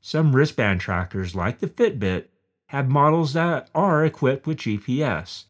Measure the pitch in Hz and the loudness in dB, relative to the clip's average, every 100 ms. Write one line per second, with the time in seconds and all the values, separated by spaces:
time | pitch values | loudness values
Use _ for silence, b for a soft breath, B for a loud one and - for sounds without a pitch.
0 | - 156 156 131 151 - 107 92 - 90 | -4 0 4 4 2 2 0 0 -2 -4
1 | 90 98 90 90 90 - 180 - 233 143 | -4 -6 -6 -4 -4 -4 -8 -2 -2 0
2 | 98 92 - _ _ _ _ 139 131 143 | -2 -4 -6 _ _ _ _ -4 0 4
3 | 147 160 156 156 170 160 - 156 196 156 | 4 4 0 0 0 -2 -4 0 2 4
4 | 156 156 131 135 - 156 - 104 - 127 | 2 2 0 0 -4 -6 -4 -4 -2 -2
5 | 147 85 85 - - | -2 -2 -6 -16 -20